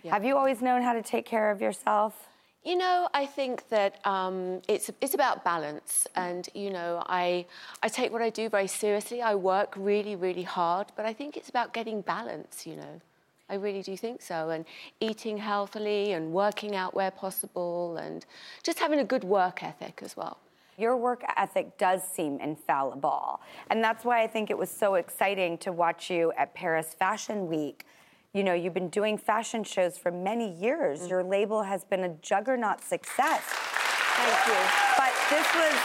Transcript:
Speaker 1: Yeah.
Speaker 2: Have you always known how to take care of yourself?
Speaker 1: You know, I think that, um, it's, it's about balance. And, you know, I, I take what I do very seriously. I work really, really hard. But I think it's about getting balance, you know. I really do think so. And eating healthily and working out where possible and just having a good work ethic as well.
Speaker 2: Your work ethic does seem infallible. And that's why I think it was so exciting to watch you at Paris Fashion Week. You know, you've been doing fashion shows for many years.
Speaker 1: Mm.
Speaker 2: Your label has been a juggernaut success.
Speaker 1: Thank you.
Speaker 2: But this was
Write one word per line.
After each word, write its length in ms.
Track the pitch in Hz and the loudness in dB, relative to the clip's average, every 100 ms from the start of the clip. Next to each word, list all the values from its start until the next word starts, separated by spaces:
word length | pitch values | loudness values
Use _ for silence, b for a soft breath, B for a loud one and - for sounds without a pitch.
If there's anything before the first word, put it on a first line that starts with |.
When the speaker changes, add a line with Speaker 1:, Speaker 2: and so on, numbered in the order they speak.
Speaker 1:
Yeah. 100 | 170 | 2
Speaker 2:
Have 100 | 202 226 | 2 4
you 120 | 269 | 4
always 240 | 269 233 | 4 2
known 200 | 254 247 | 2 4
how 120 | 247 | 2
to 80 | 233 | 0
take 240 | 220 233 226 | 0 -2 0
care 260 | 226 214 | 2 2
of 100 | 202 | 2
yourself? 640 | 220 190 - 214 214 - - b b _ | 0 0 2 2 2 -2 -20 b b _
Speaker 1:
You 120 | 294 359 | -2 0
know, 320 | 370 359 349 | 4 2 2
I 120 | 285 277 | 0 -2
think 420 | 277 262 247 - | -2 -2 -4 0
that, 360 | 220 196 202 202 | 2 2 0 -2
um, 560 | 190 185 185 185 185 - | 0 0 -2 -4 -4 0
it's, 240 | 208 - - | 0 -2 -4
it's 140 | 262 269 | -2 2
about 280 | 262 - | 2 2
balance. 640 | 180 170 151 151 - - - - | 0 0 -2 -8 -4 -2 0 -2
And, 320 | 180 180 - | -2 -4 -8
you 160 | - 202 | -8 -6
know, 340 | 185 170 170 - | -4 -4 -4 0
I, 380 | 180 175 180 175 B B B | 0 2 2 -2 B B B
I 60 | 226 | -2
take 240 | 233 247 | 0 -2
what 100 | 226 | 0
I 80 | 226 | -2
do 200 | 220 220 | 0 0
very 180 | 208 190 | 0 0
seriously. 540 | - 214 208 208 240 | 0 2 2 0 -2
I 120 | 233 202 | 2 2
work 380 | 185 190 202 196 | 4 2 0 -2
really, 400 | 196 208 208 196 | 2 2 0 -2
really 280 | 185 180 | -2 -2
hard. 440 | 175 - 170 180 208 - | -4 0 0 0 -2 -6
But 100 | 214 | -6
I 60 | |
think 240 | 220 285 320 | -6 -10 -10
it's 120 | - | -4
about 240 | 247 233 | -4 -2
getting 280 | 233 233 214 | -4 -4 -4
balance, 680 | 185 175 233 151 - - 165 | -4 -4 -6 -10 -12 -14 -14
you 80 | 156 | -12
know. 260 | 147 165 _ _ _ _ - | -14 -16 _ _ _ _ -8
I 60 | 196 | -4
really 260 | 208 196 | -4 -4
do 160 | 190 190 | -6 -6
think 240 | 226 254 | -8 -8
so. 280 | - 170 160 | -6 -4 -2
And 120 | 160 165 B B _ | -4 -6 B B _
eating 380 | 220 214 226 214 | -4 -4 -6 -4
healthily 760 | 214 202 202 220 208 208 202 | -2 -2 -2 -4 0 0 2
and 180 | 175 160 | 0 0
working 440 | 175 208 202 208 196 | 2 2 0 -4 -4
out 180 | 185 | -2
where 180 | - 190 | 0 -2
possible 840 | 190 190 - 196 180 175 175 175 160 | -2 -8 -6 -8 -4 -2 -2 -4 -4
and 280 | 156 165 - B B B | -8 -10 -12 B B B
just 160 | - 330 | -4 0
having 200 | 330 294 | 2 2
a 40 | |
good 200 | 208 254 | 4 0
work 380 | 185 202 180 - | 2 2 2 -2
ethic 360 | 160 - - - 196 | -12 -10 -14 -12 -14
as 100 | - | -10
well. 220 | - - _ b b - | -10 -12 _ b b -2
Speaker 2:
Your 180 | 226 254 | 0 2
work 280 | 240 240 - - | 0 0 -2 0
ethic 420 | 196 196 - - | 2 0 -2 0
does 240 | 185 185 - | 2 2 0
seem 320 | - 156 139 | -4 -2 -2
infallible. 1040 | 151 156 - 143 135 131 151 143 - - B B B | -4 -6 0 2 2 0 0 0 -2 -8 B B B
And 140 | 214 | 2
that's 220 | 226 226 240 | 4 2 2
why 160 | 240 | 2
I 40 | 226 | 2
think 220 | 226 208 | 0 -2
it 80 | 214 | 0
was 120 | 185 | -2
so 260 | - 202 190 | 2 4 4
exciting 640 | 170 - 196 196 175 170 | 0 0 0 2 0 0
to 120 | 196 | -4
watch 380 | 170 170 170 - | 2 2 0 -2
you 220 | 175 165 - | 2 2 2
at 160 | 139 | -2
Paris 400 | - 175 160 160 - | -2 0 0 0 0
Fashion 500 | 190 214 - 214 175 | 0 0 -4 -4 -2
Week. 360 | 160 147 - - b b b b | -2 -2 -8 -20 b b b b
You 120 | 196 190 | 0 2
know, 80 | |
you've 200 | 175 175 | 2 0
been 140 | 175 180 | -2 -2
doing 300 | 208 214 208 | 0 0 0
fashion 480 | - 220 220 226 202 | 0 0 0 -4 -2
shows 320 | - 180 175 | 0 0 0
for 120 | 175 | -4
many 440 | 180 190 233 220 | -2 -2 -2 -4
years. 480 | 165 214 330 196 143 | -2 -2 0 0 -2
Speaker 1:
Mm. 80 | 175 | -2
Speaker 2:
Your 120 | 185 | 0
label 400 | 180 196 208 214 | 2 0 2 0
has 200 | 196 196 | 0 -4
been 220 | - 190 180 | -2 -2 -2
a 40 | 160 | -6
juggernaut 600 | - 202 220 254 214 - | 0 0 2 0 0 -2
success. 600 | - 175 - - 285 294 | -2 -4 -2 0 2 2
Speaker 1:
Thank 1040 | - - - - - - - - 247 - - | -2 -4 -2 0 0 2 2 2 4 4 4
you. 140 | 208 277 277 269 - | 4 4 4 4 4
Speaker 2:
But 140 | 262 247 - | 4 2 2
this 160 | 294 311 | 2 4
was 220 | 339 320 262 | 4 4 4